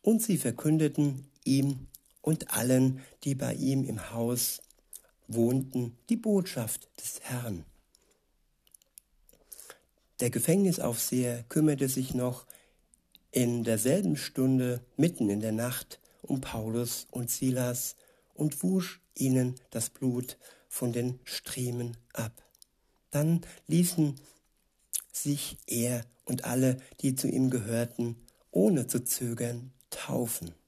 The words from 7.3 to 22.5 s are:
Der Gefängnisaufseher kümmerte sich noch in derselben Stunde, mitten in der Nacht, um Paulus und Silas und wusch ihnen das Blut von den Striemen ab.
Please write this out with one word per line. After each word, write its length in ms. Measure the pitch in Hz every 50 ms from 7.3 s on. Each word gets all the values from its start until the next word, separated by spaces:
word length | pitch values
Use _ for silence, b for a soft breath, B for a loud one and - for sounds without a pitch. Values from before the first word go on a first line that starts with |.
| 131 123 120 117 101 85 78 - - _ _ _ _ _ _ _ _ _ _ _ _ _ _ _ _ _ _ _ _ - _ _ _ - _ _ _ _ _ _ _ _ B B B B B B B B B B _ _ _ _ _ _
Der 100 | 123 120
Gefängnisaufseher 1120 | - 117 - - 165 196 202 190 170 - - - 117 117 - - - 127 127 123 120 120 117 -
kümmerte 400 | - 156 156 156 147 135 139 131
sich 260 | 131 131 131 131 -
noch 320 | 123 123 127 120 - - B B B B B B B B _ _ _ _ _ _ - _ _ -
in 320 | 127 123 120 120 120 113
derselben 520 | 113 113 110 113 127 147 196 196 180 156
Stunde, 640 | 147 - - - - 131 131 131 131 127 123 123 123 - _ _
mitten 320 | - 139 175 175 - 117 101
in 120 | 101 101
der 100 | 107 110
Nacht, 480 | 107 110 117 123 131 - - _ - - b b b b b
um 180 | - 139 131
Paulus 680 | 131 - - 113 110 110 110 120 120 117 - - - _
und 180 | - 127 123 123
Silas 680 | - - - 131 127 123 127 123 120 123 - - - b b b b b b b b
und 280 | - 151 151 143 - -
wusch 380 | 180 190 190 180 - - - _ _ _
ihnen 400 | - - 135 127 127 127 123 127 - _ _
das 200 | - 117 113 -
Blut 480 | _ - - 131 120 123 123 123 - B B B B B B B
von 240 | - - 131 123 117
den 260 | 120 120 123 127 131 _
Striemen 720 | - - - _ - - - 123 123 120 120 120 120 117 117 _ _ _
ab. 280 | - 113 113 - - _ _